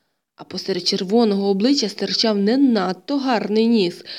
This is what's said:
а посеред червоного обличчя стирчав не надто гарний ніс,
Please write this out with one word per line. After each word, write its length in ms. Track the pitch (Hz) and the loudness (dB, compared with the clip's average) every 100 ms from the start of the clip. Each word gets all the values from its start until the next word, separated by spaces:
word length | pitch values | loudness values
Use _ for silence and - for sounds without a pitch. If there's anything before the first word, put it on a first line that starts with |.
| _ _ _ - | _ _ _ -20
а 80 | |
посеред 440 | 165 185 - 180 180 | -14 -10 -6 -4 -2
червоного 640 | 196 185 226 226 196 196 | -4 0 2 2 2 0
обличчя 400 | 196 233 277 202 | 0 2 2 -2
стирчав 480 | - 196 - 226 208 | -4 -6 -2 0 2
не 200 | 202 262 | 2 4
надто 600 | 277 220 185 185 - 285 | 4 2 0 -4 -6 -4
гарний 500 | 262 220 196 214 226 | -2 -2 0 2 4
ніс, 380 | 233 175 - - | 4 2 -2 -12